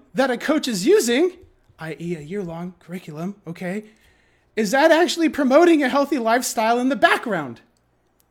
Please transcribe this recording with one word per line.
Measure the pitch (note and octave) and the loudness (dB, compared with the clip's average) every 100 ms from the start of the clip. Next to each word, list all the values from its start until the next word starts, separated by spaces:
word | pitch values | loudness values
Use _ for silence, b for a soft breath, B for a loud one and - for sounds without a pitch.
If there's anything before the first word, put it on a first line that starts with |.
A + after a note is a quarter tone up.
| _ | _
that | G3 C4 | -4 -2
a | A#3+ | -2
coach | - D#4 - | -2 -2 -2
is | G3+ G#3+ | -4 2
using, | G#4 A#3+ A#3+ F4+ - _ _ _ _ | 2 4 0 0 -4 _ _ _ _
I | D#3+ D3 | -14 -10
E | E3+ E3 | -8 -8
a | |
year-long | D3 G3+ F3 E3 F3+ F3+ | -8 -10 -10 -10 -12 -14
curriculum, | _ F#3 - D3+ F3+ G3+ D#3+ | _ -16 -14 -12 -10 -12 -16
okay, | E3+ F3+ G3+ G#3+ b b b b b b - | -12 -10 -10 -12 b b b b b b -4
is | G#3+ | -2
that | C4+ D#4+ | 2 4
actually | E4+ E4+ E4+ D#4+ | 4 2 2 -2
promoting | D#4 C4+ C#4 F4 D#4+ | 0 4 6 6 4
a | C4 | 2
healthy | C#4 C#4 C#4+ | 0 0 0
lifestyle | A3+ A#3+ B3 - A3 A#3+ | 0 0 -2 -2 0 2
in | C4 | 0
the | B3 | 2
background? | E4+ G#4 A#3+ F3+ C3+ A2+ _ _ _ _ _ _ _ | 2 2 -2 -6 -6 -12 _ _ _ _ _ _ _